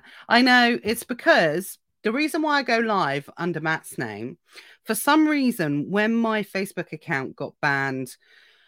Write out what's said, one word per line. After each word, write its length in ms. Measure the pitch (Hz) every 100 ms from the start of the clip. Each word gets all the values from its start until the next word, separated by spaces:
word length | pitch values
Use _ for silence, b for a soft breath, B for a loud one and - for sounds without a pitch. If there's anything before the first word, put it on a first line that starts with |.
| - B B
I 120 | 233
know 380 | 254 247 240 240
it's 180 | 202 226
because 760 | - 247 330 277 160 160 196 - _ _
the 80 | 208
reason 300 | 247 302 330
why 160 | 311 285
I 40 |
go 160 | 254 226
live 500 | 226 196 147 139 - -
under 240 | 175 156
Matt's 380 | 160 160 - -
name, 400 | 117 104 120 175 _ B B B
for 100 | -
some 320 | 220 - 311 302
reason, 640 | 294 254 233 151 143 -
when 240 | 202 214
my 300 | 233 226 214
Facebook 480 | 202 190 202 - 165
account 420 | 156 - 139 131
got 200 | - 135 -
banned, 560 | 147 139 139 131 127 - b b b b